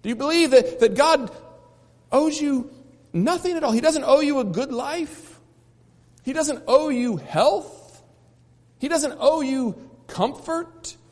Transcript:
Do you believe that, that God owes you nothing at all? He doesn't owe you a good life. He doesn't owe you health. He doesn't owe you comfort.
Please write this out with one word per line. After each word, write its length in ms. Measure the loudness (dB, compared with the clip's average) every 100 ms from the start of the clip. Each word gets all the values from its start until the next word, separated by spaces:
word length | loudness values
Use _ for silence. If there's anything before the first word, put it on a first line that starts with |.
Do 80 | -6
you 40 |
believe 360 | -4 0 2 6
that, 300 | 6 4 0
that 140 | 0
God 360 | 4 4 4 0 -14 -20 -20 -20 _ _ _ _
owes 280 | 0 0 -2
you 320 | -2 -2 -4 -18 -20 _ _
nothing 420 | -2 0 0 -2 -2
at 80 |
all? 80 | 0
He 80 | 2
doesn't 240 | 2 0
owe 160 | 2 2
you 180 | 4 -2
a 60 |
good 280 | -2 -4 -4
life. 680 | -6 -6 -6 -8 -12 -20 -20 _ _ _ _ _ _ _ _
He 120 | -8
doesn't 300 | -4 -4 -4 2
owe 220 | 2 2
you 260 | -2 -2 -4
health. 880 | -4 0 2 0 -6 -20 -20 -20 _ _ _ _ _ _ _ _
He 100 | -4
doesn't 280 | -2 -2 0
owe 200 | 2 2
you 480 | -2 -2 -4 -8 -18 -20 -14
comfort. 920 | -4 -4 -4 -6 -6 -6 -16 -20 -20 _